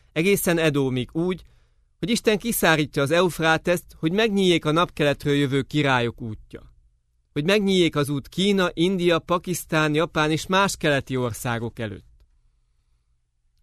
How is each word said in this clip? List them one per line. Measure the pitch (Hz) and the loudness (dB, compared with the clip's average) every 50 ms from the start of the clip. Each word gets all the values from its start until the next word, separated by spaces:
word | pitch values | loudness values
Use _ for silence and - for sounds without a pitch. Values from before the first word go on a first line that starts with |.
| _ _ | _ _
egészen | - 156 165 202 202 - - 185 170 170 | -4 -2 0 2 2 0 0 0 0 2
Edómig | 160 156 139 143 135 131 127 127 120 - | 2 2 2 0 0 0 -2 -4 -4 -4
úgy, | - 165 170 185 185 - - - _ _ _ _ _ _ _ _ _ - | -4 -4 -4 -4 -4 -6 -10 -20 _ _ _ _ _ _ _ _ _ -8
hogy | - 185 | -4 -4
Isten | 233 - - 226 214 190 | -2 0 0 0 0 0
kiszárítja | - 233 208 - 214 170 160 151 151 - - 147 | -2 -4 -2 0 2 2 4 2 2 -2 -2 -2
az | 139 131 | 0 2
Eufráteszt, | 165 175 190 175 - - 160 160 160 160 - 180 180 170 - - - - | 2 2 2 2 0 0 0 2 2 2 2 0 -2 -2 -4 -10 -10 -6
hogy | 160 160 | -4 -2
megnyíljék | 180 208 226 226 196 196 190 180 170 156 - | 0 0 0 0 2 2 2 4 2 2 2
a | 151 | 0
napkeletről | 147 170 175 - - - 151 147 143 - - 147 143 | 0 0 0 0 0 0 0 0 0 0 -2 0 0
jövő | 143 143 127 139 135 | 0 0 0 0 -2
királyok | 123 - - 151 143 139 131 123 120 117 - - | -2 -2 -2 0 2 2 2 2 0 -2 -6 -8
útja. | 127 113 107 - - - - - - - _ _ _ _ _ _ _ _ _ _ _ _ | -12 -12 -12 -14 -16 -20 -20 -20 -20 -20 _ _ _ _ _ _ _ _ _ _ _ _
Hogy | - 147 147 | -8 -4 0
megnyíljék | 180 202 220 196 196 190 185 170 156 - | 2 2 2 2 2 2 4 2 2 2
az | 147 143 139 | 0 -2 -2
út | 147 139 - - | -2 -6 -6 -6
Kína, | - 175 190 208 196 190 180 175 | -4 -2 0 2 2 2 2 0
India, | - 160 170 185 196 175 175 175 165 160 | 0 0 0 0 0 0 2 2 2 0
Pakisztán, | - - 175 175 - 185 170 - - - 170 156 156 151 147 | 0 -2 -4 -2 -2 -4 -8 -6 -6 -2 0 0 2 2 2
Japán | 151 170 156 - 160 151 151 | 0 0 0 0 -2 0 0
és | 160 151 - | -2 -2 -2
más | - 190 190 196 185 - | 0 0 2 2 0 -2
keleti | - - 156 143 135 - - 131 | -2 0 0 0 0 -2 -4 -4
országok | 127 123 120 113 - - 127 117 113 117 113 - - | -4 -4 -4 -6 -6 -6 -6 -6 -6 -6 -8 -8 -8
előtt. | 113 104 98 - - - _ _ _ _ _ _ _ _ _ _ _ _ _ _ _ _ _ _ _ _ _ _ _ _ _ _ _ _ _ _ | -10 -10 -10 -12 -18 -20 _ _ _ _ _ _ _ _ _ _ _ _ _ _ _ _ _ _ _ _ _ _ _ _ _ _ _ _ _ _